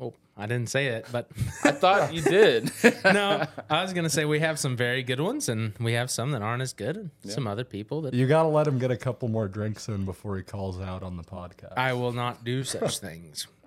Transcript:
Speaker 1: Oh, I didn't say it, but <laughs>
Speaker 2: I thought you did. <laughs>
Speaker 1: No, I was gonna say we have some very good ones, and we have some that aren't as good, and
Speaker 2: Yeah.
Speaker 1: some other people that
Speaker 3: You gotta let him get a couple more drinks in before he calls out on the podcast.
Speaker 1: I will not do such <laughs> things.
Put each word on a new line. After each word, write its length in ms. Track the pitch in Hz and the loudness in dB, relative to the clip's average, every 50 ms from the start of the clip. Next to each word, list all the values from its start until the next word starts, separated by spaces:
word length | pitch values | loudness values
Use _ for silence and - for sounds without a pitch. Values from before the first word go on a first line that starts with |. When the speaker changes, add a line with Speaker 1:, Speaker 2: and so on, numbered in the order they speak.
Speaker 1:
Oh, 120 | 135 120 - _ _ _ _ | -12 -12 -12 _ _ _ _
I 80 | - 101 | -8 -4
didn't 240 | 107 120 123 117 - | -2 -2 -2 -2 -2
say 180 | - 139 139 | -2 0 0
it, 200 | 131 113 113 - - | -2 -4 -6 -6 -6
but 180 | 120 120 117 - - - - | -6 -6 -6 -6 -6 -6 -4
<laughs> 180 | - - - - | -4 -2 2 4
Speaker 2:
I 60 | 294 | 4
thought 420 | 285 - 185 180 196 202 156 135 160 | 4 6 6 6 6 6 4 2 0
you 80 | 165 | 0
did. 500 | 160 - 170 196 220 175 123 113 117 - - | 2 4 8 8 8 8 8 4 2 -2 0
<laughs> 260 | - - 240 - - - | 4 4 4 4 4 4
Speaker 1:
No, 420 | 190 185 202 202 202 202 - 156 - - - 117 - | 4 4 4 4 2 0 0 -2 -4 -6 -10 -4 0
I 120 | 151 160 | 0 0
was 100 | 185 190 | 0 0
gonna 180 | 185 175 165 160 | -2 -2 0 0
say 140 | - 160 151 | 2 2 2
we 160 | 151 151 151 | 2 2 2
have 180 | 160 160 156 | 2 0 0
some 200 | 151 - 135 127 | 0 -2 -2 0
very 260 | 113 123 120 123 131 127 | 0 0 0 0 0 -2
good 160 | 123 127 127 | -2 -2 -2
ones, 300 | 156 196 262 302 - - | -2 -2 -2 -2 -2 -2
and 240 | 117 110 113 110 104 - | -2 -2 -2 -4 -4 -2
we 100 | 117 113 117 | 0 0 2
have 160 | 120 123 127 | 0 0 -2
some 220 | - - 117 143 | -2 -2 -2 -2
that 100 | 147 110 | -2 -2
aren't 200 | 104 110 117 123 | -2 -2 -2 -2
as 100 | 131 127 | -4 -6
good, 240 | - - 98 123 170 | -6 -6 -4 -4 -4
and 140 | 220 208 156 - _ - | -6 -8 -12 -14 _ -10
Speaker 2:
Yeah. 100 | 101 104 | -8 -6
Speaker 1:
some 120 | 135 135 | -4 -4
other 180 | 104 101 113 127 | -4 -4 -4 -6
people 360 | - - 98 107 - 143 156 160 | -6 -8 -10 -8 -6 -6 -6 -4
that 100 | 131 - | -2 2
Speaker 3:
You 120 | 123 131 | 2 4
gotta 220 | 127 147 160 160 | 6 6 6 4
let 180 | 160 151 151 151 | 4 4 4 2
him 140 | 151 139 123 | 2 2 2
get 100 | 123 127 | 2 0
a 40 | 123 | 0
couple 320 | 123 - 131 120 - 131 | 0 -2 -4 -4 -2 -2
more 220 | 117 110 110 110 95 | -2 0 0 -2 -2
drinks 400 | 101 107 107 107 107 - - - | -4 -4 -4 -4 -4 -6 -6 -6
in 160 | 107 98 95 | -4 -4 -4
before 320 | 95 90 - - 104 98 | -4 -6 -8 -8 -6 -6
he 60 | 95 92 | -6 -8
calls 360 | - - 101 98 95 92 90 | -8 -8 -6 -6 -6 -6 -6
out 240 | 95 92 92 92 92 | -6 -8 -8 -8 -8
on 140 | 92 90 | -10 -10
the 60 | 87 82 | -10 -12
podcast. 500 | - 95 90 87 90 - - - - - | -12 -12 -14 -14 -14 -16 -18 -16 -6 -2
Speaker 1:
I 160 | 123 127 131 | 0 0 0
will 220 | 127 123 123 123 120 | 0 0 -2 -2 -2
not 320 | 123 120 120 117 - 117 | -2 -4 -4 -4 -6 -4
do 180 | 117 123 131 131 | -4 -2 -2 -2
such 360 | - - - 240 - - - | -4 -4 -2 -2 -2 -2 -4
<laughs> 80 | - | -8
things. 400 | 90 78 82 85 80 73 - - - _ _ _ | -10 -12 -12 -16 -14 -12 -12 -12 -12 _ _ _